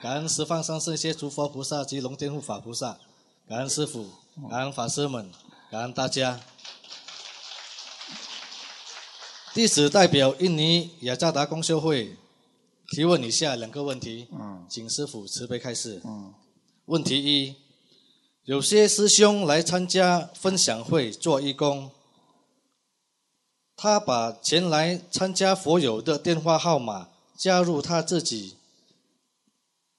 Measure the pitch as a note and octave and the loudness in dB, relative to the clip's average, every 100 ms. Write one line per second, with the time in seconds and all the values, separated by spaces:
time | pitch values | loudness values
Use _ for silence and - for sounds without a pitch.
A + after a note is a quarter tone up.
0 | A#2+ C#3+ D#3+ D#3 D3+ E3 D3+ D#3+ E3+ D3+ | -6 -4 -4 -4 -2 -2 -4 -4 -4 -4
1 | D#3+ D#3+ C#3+ D3+ C#3+ C3 C3+ D3 C3+ C#3 | -4 -4 -6 -4 -4 -4 -6 -6 -4 -6
2 | B2+ C#3 C#3+ D3 - G2+ A2+ A#2 B2 F#2+ | -6 -6 -8 -8 -8 -10 -10 -8 -8 -10
3 | _ _ _ _ - A2+ C3+ C#3+ D3 A#2+ | _ _ _ _ -10 -6 -4 -2 -4 -6
4 | G2 - _ D#3 G#2 A#2+ C#3 C#3 A2+ C#3+ | -14 -18 _ -18 -8 -6 -6 -4 -4 -2
5 | C#3+ A#2+ F#2+ - _ - - A2+ B2 B2 | -4 -4 -10 -18 _ -20 -12 -8 -8 -4
6 | C3 C3+ B2+ B2 - - - - - - | -4 0 -2 -4 -12 -20 -20 -20 -20 -20
7 | - - - - - - - - - - | -18 -18 -18 -18 -18 -16 -16 -16 -16 -16
8 | - - - - - - - - - - | -16 -16 -14 -14 -14 -16 -16 -18 -18 -18
9 | - - - - - A3+ A3+ D3 D3 G3+ | -18 -20 -20 -20 -6 2 4 6 6 8
10 | F3 C#3 C3+ C3+ F3+ D#3 D#3+ E3+ E3+ - | 6 8 4 4 2 2 4 4 2 -8
11 | B2 B2+ E3 C#3 C#3+ D#3+ D#3+ D#3+ D#3+ C#3 | -6 0 0 2 0 -2 0 0 2 0
12 | G2 - _ _ _ _ _ _ - D3+ | -2 -10 _ _ _ _ _ _ -8 0
13 | E3+ E3 A#2 - D#3 A#2+ A2+ C#3+ C#3+ B2+ | 2 2 2 -2 -2 -2 -6 -6 -6 -6
14 | A#2 A2+ A#2+ - G#2 F#2 F2 A#2 A2+ D3 | -8 -12 -14 -14 -14 -14 -14 -12 -8 -6
15 | D3 A2 G2 - A#2+ A#2+ B2+ A2+ A#2 F#2 | -6 -8 -10 -10 -8 -8 -6 -8 -8 -10
16 | A2+ G#2+ F#2+ G2 _ _ _ _ - D#3+ | -12 -14 -14 -20 _ _ _ _ -4 -2
17 | B2 C3+ C#3+ C#3+ C3+ C#3 _ _ _ _ | 0 0 2 0 0 -8 _ _ _ _
18 | _ _ _ _ - C3+ C3 G#3 G#3 - | _ _ _ _ -4 -2 4 6 6 6
19 | G3+ - G#3 G3+ E3 D#3 E3 F3+ F3+ F#3 | 6 8 8 6 2 2 2 0 0 4
20 | F3+ F3 D3+ - F#3+ F#3 - A2+ A#2 D#3+ | 4 4 0 -4 0 2 0 0 0 0
21 | A#2 G2+ E3 C#3 C#3 C3+ D3 C#3 C3+ - | 0 -2 0 2 0 0 0 0 -6 -18
22 | _ _ _ _ _ _ _ _ _ _ | _ _ _ _ _ _ _ _ _ _
23 | _ _ _ _ _ _ _ - G#3 G#3 | _ _ _ _ _ _ _ -2 2 4
24 | E3+ A#2+ A2+ A2 - E3 F3+ D#3 E3 F3 | 4 0 0 -4 0 2 2 2 2 -2
25 | - - F#3+ F#3 F#3+ F#3+ D3 E3+ C3 A2 | -4 -2 -2 2 2 2 4 4 4 0
26 | B2+ C#3+ F3 E3 D#3+ D#3 E3+ D3 A#2 F#2+ | -2 -2 0 0 2 2 4 0 0 -8
27 | F2 _ _ - F#3+ F3+ F3 D3 D#3 E3+ | -10 _ _ -4 2 4 4 0 0 -2
28 | E3 F3 - A2+ F#2+ - _ _ _ _ | 0 -2 -2 -6 -10 -18 _ _ _ _
29 | _ _ _ _ _ _ _ _ _ | _ _ _ _ _ _ _ _ _